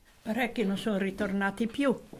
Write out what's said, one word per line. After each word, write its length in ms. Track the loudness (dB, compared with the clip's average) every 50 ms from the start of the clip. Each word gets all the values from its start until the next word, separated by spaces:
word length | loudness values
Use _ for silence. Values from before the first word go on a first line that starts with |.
| -20 -20 -20 -10
Parecchi 420 | -4 -4 -2 0 -2 -2 0 0 0
non 120 | 0 0
sono 220 | 0 0 0 0 2
ritornati 720 | 0 0 0 -2 -2 0 0 0 0 0 0 0 -2 -2
più. 280 | 0 2 4 4 4 2 -2 -14 -18 -18